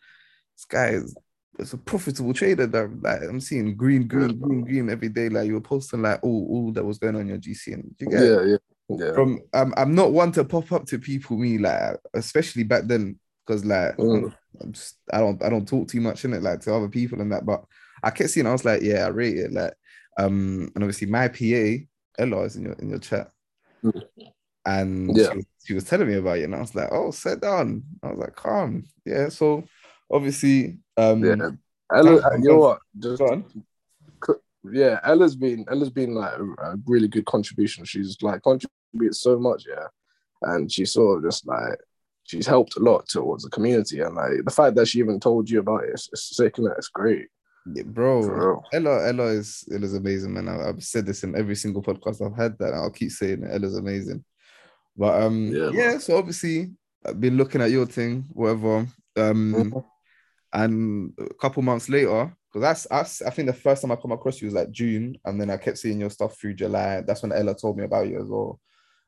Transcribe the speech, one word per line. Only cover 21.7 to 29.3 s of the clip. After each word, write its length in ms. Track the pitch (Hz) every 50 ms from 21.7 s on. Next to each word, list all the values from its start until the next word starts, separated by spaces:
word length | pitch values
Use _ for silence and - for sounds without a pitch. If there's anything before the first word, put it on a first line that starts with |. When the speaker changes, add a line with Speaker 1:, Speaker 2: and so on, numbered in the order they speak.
| 117 135 151 - _ _ _ _ _ -
Speaker 1:
Ella, 260 | 120 131 104 95 95
is 120 | 98 98
in 80 | 98 92
your, 80 | 92 -
in 140 | - - 101
your 100 | 101 -
chat. 300 | - - - - - - _ _ _ _ _ _ _ _ _ _ -
Speaker 2:
Mm. 180 | 110 - - - - _ - - - _ _ _ _ _ _ -
Speaker 1:
And 520 | 95 98 98 95 95 95 92 92 92 107
Speaker 2:
Yeah. 160 | 110 107 - -
Speaker 1:
she, 120 | 98 95 - _ _ -
she 80 | - 101
was 100 | 95 95
telling 240 | - 170 190 190 117
me 60 | 101
about 240 | 98 92 92 87 87
it, 60 | 73
and 100 | 80 98
I 60 | 69
was 140 | 117 113 -
like, 140 | 95 71 -
"Oh, 200 | - - - 160
sit 300 | - - - 180 185 -
down." 440 | - 202 196 180 139 110 107 117 131 147 175 -
I 60 | - -
was 60 | - -
like, 160 | - - -
"Calm." 520 | - - - 214 208 180 123 - 156 - - _ _ -
Yeah, 240 | 135 139 139 143
so 340 | 147